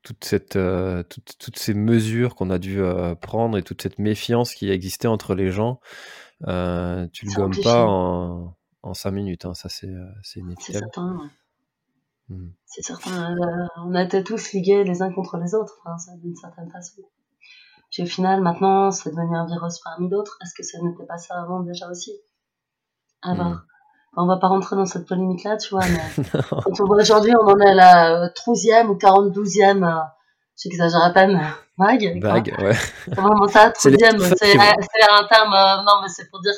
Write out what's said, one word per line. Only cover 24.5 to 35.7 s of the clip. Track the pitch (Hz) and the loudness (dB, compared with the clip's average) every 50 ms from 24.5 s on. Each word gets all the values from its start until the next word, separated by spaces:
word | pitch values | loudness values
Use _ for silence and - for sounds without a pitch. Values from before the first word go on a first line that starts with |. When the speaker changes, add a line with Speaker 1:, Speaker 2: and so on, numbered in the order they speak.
| 190 196 185 - 196 | 0 -2 -2 -4 -4
Speaker 2:
dans | 196 196 | -4 -4
cette | 180 - 175 175 | -4 -6 -10 -10
polémique-là, | - 185 180 185 185 185 175 - 202 214 | -8 -6 -4 -4 -4 -6 -6 -6 -6 -6
tu | 214 - - | -6 -6 -6
vois, | 202 190 185 | -4 -4 -2
mais | 180 175 170 151 - - - 135 | -2 -4 -4 -6 -8 -8 -8 -6
Speaker 1:
<laughs> | - - | -4 -6
Non. | 147 131 - - - - | -6 -6 -6 -6 -6 -4
Speaker 2:
quand | 196 180 - | -4 -4 -2
on | 202 | 0
voit | 190 208 208 | 2 4 4
aujourd'hui, | 214 - 214 214 208 226 240 | 4 4 4 4 6 4 4
on | 226 214 | 6 6
en | 202 196 202 | 6 6 6
est | 202 196 | 6 6
à | 190 | 8
la, | 190 185 185 180 175 165 165 165 170 175 | 10 10 10 10 10 8 6 2 0 -2
euh, | 175 - | -4 -6
treizième | - - 240 240 185 185 226 220 233 233 214 | -6 -4 -2 -2 0 2 4 4 4 4 2
ou | 196 | 0
quarante-douzième, | 175 214 196 190 196 202 196 175 196 208 190 170 208 196 196 196 196 180 | 4 6 8 8 8 6 4 -2 -4 -6 -2 0 2 4 4 4 2 0
euh, | 170 165 160 160 156 - _ _ _ _ _ _ _ _ | -2 -2 -4 -6 -8 -12 _ _ _ _ _ _ _ _
j'exagère | - - 170 170 170 170 165 165 170 170 | -16 -12 -10 -4 -2 -2 0 2 2 2
à | 175 | 4
peine, | 175 196 190 202 190 170 151 151 - - - _ _ - | 6 4 4 4 4 0 -2 -4 -8 -12 -18 _ _ 0
vague, | 190 208 247 247 208 175 170 95 | 2 2 2 2 0 -4 -4 -4
quoi. | 98 104 104 | -2 0 0
Speaker 1:
Vague, | 120 107 - - - | 0 -2 -4 -6 -2
ouais. | 98 98 117 135 - - - - - | 0 0 0 0 -2 -8 -12 -16 -14
Speaker 2:
C'est | - - | -10 -4
vraiment | - 190 208 214 208 202 | 0 2 2 4 4 2
ça, | 202 202 220 214 226 220 | 4 6 6 6 6 4
Speaker 1:
C'est | - - 143 | 4 4 6
les | 135 | 6
Speaker 2:
treizième, | - 226 226 220 208 | 8 6 6 4 4
Speaker 1:
fêtes | 185 180 185 | 2 2 2
Speaker 2:
c'est, | 185 214 202 | 2 4 4
Speaker 1:
qui | 202 | 6
vont | 196 202 | 6 6
Speaker 2:
euh, | 208 208 208 185 - - | 6 4 2 -2 -2 2
c'est | 220 220 208 | 4 6 6
un | 208 208 202 | 6 4 4
terme, | 202 226 220 214 208 196 | 4 4 4 4 4 4
euh, | 196 196 190 | 4 4 4